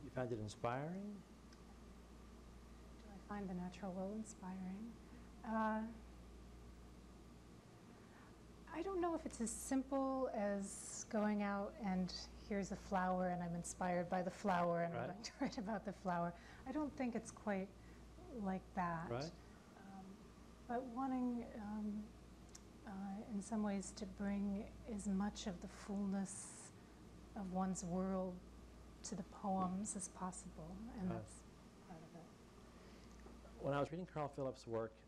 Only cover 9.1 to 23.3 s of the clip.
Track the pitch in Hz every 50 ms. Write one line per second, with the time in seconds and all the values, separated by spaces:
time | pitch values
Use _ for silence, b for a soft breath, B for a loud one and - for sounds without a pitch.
9.1 | 330 320 - 247 - - 233 214 - - - - 269 269 262 269 277 269 269 269
10.1 | 269 262 262 254 - 226 202 202 202 202 196 202 - - - - - - - -
11.1 | - 214 208 208 208 208 208 202 202 202 202 214 - - 220 196 185 185 185 175
12.1 | - - - - - - - - 214 202 190 - 202 - - - 202 185 180 185
13.1 | 185 180 185 180 180 175 175 170 170 175 170 - - - 190 180 175 175 175 175
14.1 | 190 185 175 185 - - - 208 180 175 175 175 170 170 170 170 165 117 120 135
15.1 | 180 - - - - - 277 - - 269 196 196 226 190 - 202 185 - - 190
16.1 | 175 170 170 175 175 B B B B B B 262 - 302 302 269 - - 262 240
17.1 | 226 220 - - - - - 214 202 190 190 - - B B B B B B B
18.1 | - - - 359 294 233 202 190 190 185 - - - 196 180 170 170 165 165 -
19.1 | 120 127 143 170 - - - - - - - - - - - - - 196 190 -
20.1 | - - - - - - - - - - - - 240 247 277 247 226 247 269 269
21.1 | 254 254 247 247 240 240 226 - - 233 208 208 214 214 208 214 202 214 208 220
22.1 | - - - - - - - - - - - - - - - 233 196 190 196 202
23.1 | 196 202 233 -